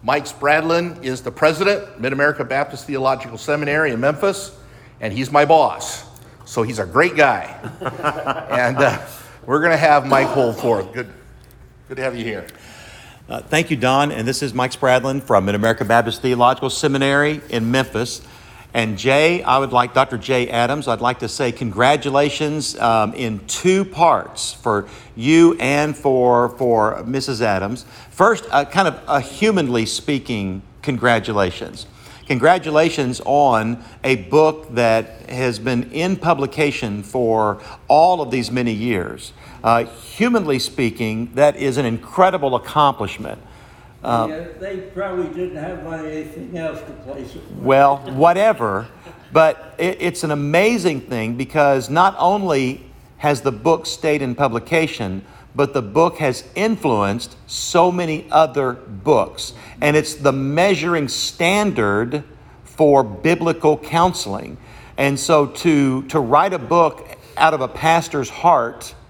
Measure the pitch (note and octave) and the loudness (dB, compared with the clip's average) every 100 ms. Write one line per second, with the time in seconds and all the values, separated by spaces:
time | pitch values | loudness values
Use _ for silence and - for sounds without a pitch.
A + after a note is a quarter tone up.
0 | A2+ D3 D3 - C#3+ D3+ D#3+ E3+ F3 E3 | 0 -2 -2 -4 2 2 2 0 -2 -8
1 | C3 B2+ B2+ - D#3 D#3 F#3+ G3+ - - | -8 -8 -8 0 0 2 0 0 -4 -8
2 | B2+ C3+ C#3+ D3 B2 C3 C#3+ C3+ - C3+ | -6 0 0 0 -4 -2 -4 -8 -8 -2
3 | C3 C3 B2 A2+ - D3 D3 D3 D#3 A2+ | -2 -2 -6 -12 -4 -2 0 0 0 0
4 | C3+ D3+ G3 F#3+ - - - - - - | 0 0 -2 -2 -10 -18 -20 -20 -20 -10
5 | A2 G#2 C3 C#3+ D3 D#3+ B2 D#2 - - | -8 -6 2 4 6 6 4 -2 -10 -12
6 | - - - - - - A2+ A2 F#2 A2 | -16 -20 -20 -20 -8 -4 -4 -4 -2 2
7 | F3 D3+ C#3+ G2+ D2+ - - - C3+ - | 2 4 4 4 -6 -14 -16 -10 -10 -4
8 | D3+ D3+ C#3 - - C3+ B2 C3+ C#3 G#2+ | -6 -4 -6 -6 -4 0 0 2 0 0
9 | - - - - - C#3+ E3+ D#3+ D#3 D3 | -10 -18 -20 -20 -4 0 2 2 4 4
10 | C3+ C3+ C3+ C#3 B2 G#2+ B2 G#2+ F#2+ B2+ | 4 2 2 0 0 0 -2 -2 -2 -10
11 | A#2+ - - - - - - - - C3 | -12 -16 -20 -20 -20 -20 -20 -20 -16 -8
12 | C3 A#2+ A2+ G2+ - - - - - - | -6 -6 -8 -8 -12 -20 -20 -20 -20 -20
13 | - - - - - D#3 D#3+ C#3+ B2+ C3+ | -20 -20 -12 -12 -2 -2 0 -2 2 2
14 | D3 B2+ A#2 B2+ C#3 A#2 B2+ - C3 B2+ | 2 -2 -4 -4 -4 -4 -4 0 2 2
15 | C3 C#3 C3+ G#2+ G2 G#2 A2+ A2+ A2+ A#2 | 2 -4 2 2 2 0 0 0 2 2
16 | A2+ A2 C3 B2 B2 C3 C3+ - D3+ C3+ | 2 -2 -2 4 4 4 -4 -2 0 2
17 | C#3 C#3 D3 D3+ - A#2 A2+ C3 C3 A2 | 2 2 2 -2 -6 -4 0 0 0 -4
18 | A#2 - - - - - - A#2+ A2 G2 | -6 -8 -16 -20 -20 -20 -6 -4 -2 -2
19 | A#2+ C#3 D#3 F3 - C3 C3+ B2 B2 C3 | 2 4 4 2 2 2 4 2 2 2
20 | C3 A#2+ F#2+ B2+ A#2+ A#2 A#2+ D3 C3 A2 | 0 -2 -2 -2 0 0 0 -2 -2 0
21 | A#2+ A#2+ A2+ - B2+ A#2+ A#2+ G2+ B2 D3 | 0 -2 -8 -4 -4 -2 -6 2 4 4
22 | C#3+ C3+ D3 C#3 D3+ D3+ C3+ - A#2 A2+ | 2 2 0 0 -4 -4 -6 -2 0 2
23 | G#2+ A#2 A#2+ G#2 - - F3+ F#3+ F#3+ - | 0 -2 -6 -6 -8 -2 2 2 -2 2
24 | E3+ A#2 - - - - A#2+ G#2 G2 - | 2 2 -2 -10 -10 -6 -2 -2 -2 -16
25 | - - B2 E3 E3+ E3 B2 C#3+ D3+ D3 | -18 -6 4 8 8 6 0 0 0 -2
26 | C#3+ C3 B2 A#2+ A#2+ A#2+ B2+ A2+ G#2+ - | 0 4 4 4 2 0 0 2 2 -2
27 | A2+ C3+ C3 A#2+ A#2 F#2+ G2 B2 - - | -6 -6 -4 -2 0 0 -2 -8 -12 -20
28 | - - G3 A3 - C#3+ C#3+ F#3 F#3 C3 | -20 2 2 2 0 -2 0 0 0 -2
29 | - C#3+ C3 - G#3+ G3 C#3 A#2+ A2 - | -4 -2 -4 -2 0 2 0 0 -2 -6
30 | - C#3 - A2+ F#2+ F#2+ - - - B2 | -4 -6 -4 -6 -4 -8 -12 -10 -6 0
31 | B2 A2+ G#2 G#2 F#2+ - - - - - | 2 2 0 0 0 -2 -12 -14 -20 -20
32 | - - - B2+ D#3 F#3 D3+ D3+ E3 D#3+ | -20 -20 -4 2 4 4 2 2 2 0
33 | B2+ A#2+ - C#3+ C#3+ A2+ A2 A#2 - - | -4 -4 0 2 4 2 0 -6 -10 -8
34 | C3+ B2+ F2+ C#3+ D#3 D#3 - A#2+ A#2 A2+ | -2 -2 2 4 4 0 -6 0 2 2
35 | A2 - - B2 B2+ G#2+ A#2 A#2+ A#2+ D3 | 0 -14 -14 -4 -4 -2 -2 -2 -2 -4
36 | F3 F#3+ - C#3 C3+ - D3 - A2+ G#2 | -4 -2 0 0 -2 -2 -2 -2 -6 -8
37 | G2+ B2+ A#2 A2 G#2+ F#2+ - - - D3 | -6 -2 0 2 0 -2 -10 -20 2 4
38 | E3+ F3+ C3+ B2+ A2+ B2 A#2+ G#2+ A#2+ G2+ | 4 2 -2 -4 -4 -2 -2 -2 -2 -2
39 | E2 A#1+ - - - - A2 A#2 A#2 - | -4 -10 -18 -20 -20 -4 2 2 0 -10
40 | - - A3+ A#3 D#3+ C3 - - A#2+ A2 | -18 -2 0 2 0 -2 -2 -2 -4 -2
41 | A2 A2 A#2 B2 D3 - C#3 B2 B2 A2+ | -4 -4 -6 2 2 2 -2 0 -2 -4
42 | - - F#3 F#3 C#3 B2 - D3+ C#3+ - | -6 2 2 4 0 -2 -2 2 2 2
43 | G2+ - - A1 - - - - - - | -8 -8 -12 -14 -18 -20 -20 -20 -20 -12
44 | - A#2 A2+ E3 E3+ - F#3+ F#3+ - F3+ | -4 -2 -2 -6 -12 -14 -12 -12 -12 -10
45 | G3 F3+ D#3+ D#3 F3+ D3+ D#3+ F3 D#3 D#3+ | -8 -6 -8 -6 -8 -8 -10 -10 -12 -10
46 | D#3 D#3 D3+ D3+ B2+ F3 D#3+ D#3+ - - | -10 -10 -12 -14 -14 -10 -8 -10 -16 -18
47 | C3 C#3 B2+ - - G2 B2+ C3+ C#3 C#3 | -16 -14 -14 -16 -16 -6 2 4 4 2
48 | B2+ C3 E3 F3+ A3 G#3+ A2+ G2 A2+ - | -6 2 2 4 2 0 -2 -4 -6 -16
49 | - - - D#3 D#3+ - - - F3 - | -20 -20 -2 4 4 2 -12 -4 -4 -2
50 | F3+ F3 D#3+ D3 C#3+ E3 G#3+ A#3 F3 C#3 | -4 -4 -4 -2 0 2 2 2 -2 -4
51 | - A#2+ A2 A#2+ C3 D#3 C#3+ C3+ B2 D3+ | -6 -6 -4 -6 -4 2 4 2 0 2
52 | F#3+ F#3+ E3+ G3+ F#3+ C#3 B2+ C3+ - - | 2 2 0 0 0 0 0 -6 -14 -20
53 | - - D3 C#3+ C#3 A#2 A#2+ D#3+ - - | -20 -4 -2 0 -2 -2 0 0 -2 -6
54 | D#3 D3 C3 B2 C#3 A2+ - E3 D#3+ - | -2 -2 -2 -2 -2 -2 -2 0 0 -4
55 | G2+ F#2+ - - - - C#3 C#3 G#2 B2 | -6 -8 -12 -20 -12 -2 -2 -2 -2 2
56 | E3+ - D3+ A#2+ - - G#3+ A3 D#3 A2 | 2 0 -4 -4 -10 -4 -2 0 0 0
57 | G2+ A2+ - - - - - E3+ F3+ F3 | 0 -2 -8 -18 -14 -10 0 4 4 2
58 | E3+ D#3 - D3+ D#3+ C3 C3 B2 - G2+ | -4 -6 0 2 4 2 -2 -4 -12 -8
59 | C#3+ B2+ F2+ - - - - - D3 D3+ | 2 2 2 -6 -14 -14 -20 -2 2 2
60 | D3 - C#3 C3+ C3+ D3 F#3+ F3 E3 E3+ | 0 0 0 0 -2 0 2 2 0 -2
61 | C3+ - - - F3 G3+ G#3 B2+ G#2 G2+ | -2 -6 -8 -2 0 2 0 0 0 0
62 | A#2+ D3+ - - - - - - D#3 C#3 | -2 -6 -10 -20 -20 -20 -20 2 6 6
63 | A#2+ F#2+ D#3+ E3+ E3 D#3+ D3+ D3+ - E3 | 4 -2 0 0 0 2 2 2 0 2
64 | F3+ E3+ G2+ G2 - - - - - - | 2 0 -6 -8 -10 -16 -20 -20 -16 -2
65 | C#3 C#3 - D#3 C#3+ - F3 D3+ C#3 C3 | -2 -2 2 4 4 0 2 2 2 -2
66 | C3 D#3 A#2+ C#3+ F#3+ F3+ A#2+ E3+ D#3+ - | -2 -2 2 2 2 -2 0 2 2 0
67 | - - - - D#3 D#3 B2+ - D#3 E3 | -18 -20 -16 0 2 2 -4 -2 2 2
68 | - D3 C3 - E3+ D3+ A#2 A2+ - - | 0 -6 -6 0 4 4 2 -8 -18 -20